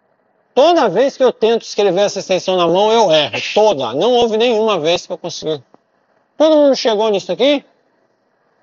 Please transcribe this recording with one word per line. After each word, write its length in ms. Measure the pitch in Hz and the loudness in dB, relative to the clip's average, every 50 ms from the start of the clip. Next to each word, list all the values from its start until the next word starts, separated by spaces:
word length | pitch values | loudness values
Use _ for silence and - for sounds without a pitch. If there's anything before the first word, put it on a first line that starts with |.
| _ _ _ _ _ _ _ _ _ _ _ | _ _ _ _ _ _ _ _ _ _ _
Toda 360 | 247 285 330 359 320 262 202 | 2 4 4 4 2 0 0
vez 260 | 165 202 269 269 - | 0 0 -2 -2 0
que 80 | - 262 | 0 0
eu 80 | 233 | 0
tento 300 | - _ 226 220 233 220 | 0 _ 0 0 0 -2
escrever 400 | - - - - 202 202 170 190 | -4 -6 -4 -2 0 0 0 0
essa 180 | 208 185 - 196 | -2 -2 -4 -6
extensão 380 | 170 - 185 175 - 190 185 | -4 -4 -4 -4 -2 -2 -2
na 100 | 185 175 | 0 0
mão, 240 | 170 170 185 208 214 | 0 2 2 2 2
eu 200 | 220 233 220 180 | 2 2 2 2
erro. 280 | 156 156 143 117 - 127 - - - | 2 2 0 -2 -6 -8 -8 -2 0
Toda. 400 | 202 214 214 185 135 127 113 117 | 2 2 2 2 0 -4 -6 -4
Não 200 | 143 185 240 247 | -2 0 0 2
houve 240 | 233 247 233 208 | 2 0 0 0
nenhuma 420 | 214 233 254 226 214 220 220 202 170 | 0 0 0 0 0 0 0 -2 -2
vez 260 | 147 165 175 175 - | -2 -2 -2 -4 -6
que 80 | - 185 | -10 -12
eu 40 | |
consegui. 460 | - - 175 - - - 156 156 139 - _ _ _ _ _ _ _ _ _ _ _ _ _ _ | -12 -10 -12 -12 -8 -8 -8 -8 -8 -10 _ _ _ _ _ _ _ _ _ _ _ _ _ _
Todo 180 | - 294 320 311 | 0 2 4 4
mundo 200 | 302 294 277 254 | 4 4 4 2
chegou 340 | - - 254 220 196 220 220 | 0 0 -2 0 0 0 -2
nisso 220 | 202 185 - - | -2 -2 -4 -6
aqui? 340 | 180 156 233 285 294 277 - _ _ _ _ _ _ _ _ _ _ _ _ _ _ _ _ _ _ _ | -4 -2 0 0 0 -2 -4 _ _ _ _ _ _ _ _ _ _ _ _ _ _ _ _ _ _ _